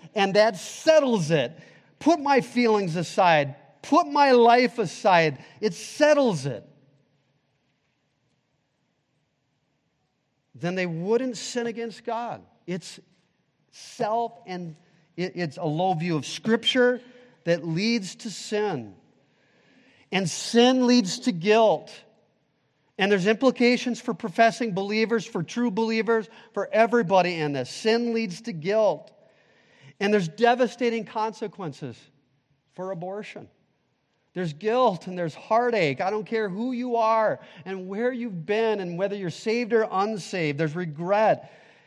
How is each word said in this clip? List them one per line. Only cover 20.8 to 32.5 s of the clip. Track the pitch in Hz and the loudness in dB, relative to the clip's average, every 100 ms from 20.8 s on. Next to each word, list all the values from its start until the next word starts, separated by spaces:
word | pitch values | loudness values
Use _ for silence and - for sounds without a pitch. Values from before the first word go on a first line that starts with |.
| 247 | 4
leads | 247 185 - | 4 2 -2
to | 247 | -4
guilt. | 175 190 220 220 156 - - _ _ _ _ _ _ _ _ _ - | -2 2 4 4 2 -4 -20 _ _ _ _ _ _ _ _ _ -4
And | 196 | 2
there's | 202 190 | 2 2
implications | 220 262 247 240 247 247 233 | 2 2 4 2 2 -2 -6
for | - | -6
professing | 185 214 196 226 220 233 | -8 -6 2 2 2 -4
believers, | 185 196 214 214 226 - | -4 -2 -2 0 -2 -4
for | 196 | -6
true | 151 240 240 | -6 -2 -2
believers, | 196 226 226 220 226 196 - - | 0 -2 -2 0 -2 -2 -14 -10
for | 202 190 | -8 -2
everybody | 214 226 240 175 190 175 165 | 2 4 2 4 4 4 0
in | 151 | -2
this. | 139 127 | -2 -6
Sin | - 220 233 240 | -4 0 0 0
leads | 226 220 170 | -2 -4 -8
to | 233 | -10
guilt. | 170 170 214 208 147 - _ _ _ _ _ _ _ 135 _ | -8 -2 2 2 0 -8 _ _ _ _ _ _ _ -20 _
And | 202 | 0
there's | 208 165 | 0 0
devastating | 156 233 247 247 - 240 226 - | 2 2 4 0 0 -2 -2 -6
consequences | 220 220 - 208 - 170 - 135 110 _ _ _ _ _ | -6 -6 -6 -12 -10 -12 -10 -14 -14 _ _ _ _ _